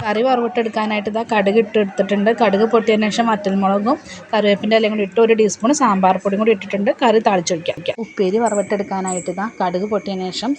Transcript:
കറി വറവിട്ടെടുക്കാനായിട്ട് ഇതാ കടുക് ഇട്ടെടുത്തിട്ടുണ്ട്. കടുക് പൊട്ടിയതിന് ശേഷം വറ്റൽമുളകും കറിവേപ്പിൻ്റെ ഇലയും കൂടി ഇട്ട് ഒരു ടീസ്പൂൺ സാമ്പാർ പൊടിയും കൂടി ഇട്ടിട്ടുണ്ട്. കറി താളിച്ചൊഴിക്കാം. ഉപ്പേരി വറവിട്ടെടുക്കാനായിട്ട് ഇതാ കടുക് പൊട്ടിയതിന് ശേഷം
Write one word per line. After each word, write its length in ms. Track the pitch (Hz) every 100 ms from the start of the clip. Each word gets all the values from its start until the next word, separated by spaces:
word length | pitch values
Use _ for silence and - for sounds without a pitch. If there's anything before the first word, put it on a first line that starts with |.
കറി 180 | 226 208 262
വറവിട്ടെടുക്കാനായിട്ട് 840 | 247 233 240 220 220 214 214 208
ഇതാ 120 | 214 226
കടുക് 260 | 214 196 214
ഇട്ടെടുത്തിട്ടുണ്ട്. 680 | 220 214 202 - 196 202 208 233
കടുക് 220 | 214 196 226
പൊട്ടിയതിന് 360 | 226 220 214 214
ശേഷം 160 | 208 233
വറ്റൽമുളകും 680 | 208 202 196 196 202 214 311 - - -
കറിവേപ്പിൻ്റെ 460 | 214 202 202 214 226
ഇലയും 140 | 214
കൂടി 120 | 214 196
ഇട്ട് 120 | 233 226
ഒരു 100 | 220
ടീസ്പൂൺ 320 | 214 - 226 294
സാമ്പാർ 360 | 247 190 185 190
പൊടിയും 180 | 196 196
കൂടി 100 | 220 208
ഇട്ടിട്ടുണ്ട്. 360 | - 202 208 302
കറി 180 | 247 220 220
താളിച്ചൊഴിക്കാം. 500 | 190 170 170 170 - 170 - 220
ഉപ്പേരി 340 | - 185 220 226
വറവിട്ടെടുക്കാനായിട്ട് 840 | 202 190 202 196 190 185 180 180 180
ഇതാ 120 | 220 -
കടുക് 260 | 185 180 208
പൊട്ടിയതിന് 380 | 208 202 190 185
ശേഷം 220 | 180 233